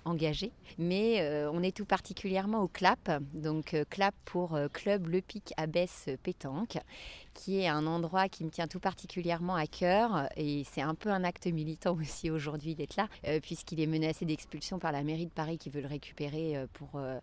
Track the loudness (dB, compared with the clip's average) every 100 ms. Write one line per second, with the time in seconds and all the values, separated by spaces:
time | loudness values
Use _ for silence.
0 | 0 2 2 0 -4 -8 -16 -2 2 4
1 | 4 4 4 2 2 2 0 0 0 0
2 | 0 -6 0 0 2 2 0 4 4 4
3 | 2 -2 -2 -4 -2 0 0 -2 -2 2
4 | 2 0 -6 -2 0 0 -2 -2 0 0
5 | 2 0 -2 -10 -10 -4 0 2 0 -2
6 | -4 -4 -4 -4 -4 -4 -4 -4 -8 -14
7 | -14 -16 -18 -12 -2 2 4 2 2 2
8 | 2 2 2 0 -6 -2 -4 -2 -2 -4
9 | -6 -4 0 0 2 0 0 2 6 6
10 | 6 4 0 -2 0 0 -2 -2 -2 0
11 | 0 2 2 0 -2 0 -2 0 0 2
12 | 0 -2 0 0 -2 -4 -4 -4 -4 0
13 | -2 -2 0 0 0 -6 -4 0 2 4
14 | 2 0 0 -2 -4 -8 -6 -2 0 0
15 | 0 -2 -4 -4 -4 -4 -6 -6 -4 -6
16 | -8 -6 -4 -2 -2 -2 -4 -10 -10 -6
17 | -4 -6